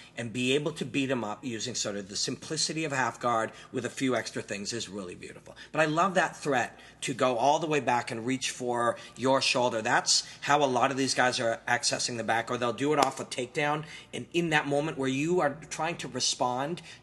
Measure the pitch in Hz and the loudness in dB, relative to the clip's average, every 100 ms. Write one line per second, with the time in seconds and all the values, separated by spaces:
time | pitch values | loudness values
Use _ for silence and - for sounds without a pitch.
0 | - - 117 123 127 143 151 160 143 143 | -16 -10 -6 -2 2 2 0 -4 -4 -2
1 | 131 127 107 104 131 113 117 107 113 101 | 0 -2 -4 -6 -6 -6 -6 -4 -4 -4
2 | 98 98 - 127 - 156 - 160 156 135 | -6 -6 -4 -6 -6 -2 -2 -2 -2 0
3 | 120 - 123 113 110 - - - 117 - | 0 0 2 2 0 -6 -8 -6 -6 -2
4 | 131 120 - 123 - 101 101 117 92 101 | 0 0 -2 -6 -6 -6 -6 -6 -6 -10
5 | 90 92 - - - - - 151 156 156 | -10 -12 -14 -16 -18 -20 -6 0 2 2
6 | 190 180 160 - 151 127 110 - - - | 2 2 0 -2 0 0 0 -6 -20 -10
7 | - 117 131 117 135 156 160 147 123 120 | -6 0 0 4 4 4 2 0 2 0
8 | 120 117 113 131 - - 123 120 117 113 | 0 -4 -2 -2 -4 -4 -2 2 2 0
9 | - - 127 131 - 135 123 113 113 151 | -6 0 2 4 4 2 2 2 2 2
10 | - - - - - 147 139 123 135 131 | 4 2 0 -4 4 6 6 4 2 2
11 | 135 139 127 123 117 113 - 120 - - | 0 4 2 2 0 0 0 0 2 0
12 | - 117 107 113 113 123 120 113 143 147 | -2 -2 0 0 0 -2 -2 0 2 4
13 | 135 - 120 - 120 156 147 151 156 - | 2 0 -8 -6 -4 0 0 0 -4 -14
14 | - 151 123 170 170 151 143 143 160 135 | -10 -10 -2 0 4 2 2 0 0 -2
15 | 135 131 160 180 147 156 - - 160 165 | -2 0 2 4 2 0 -10 -4 -4 -4
16 | 135 127 - - 127 123 143 175 - - | -6 -2 0 0 0 0 -2 -4 -10 -18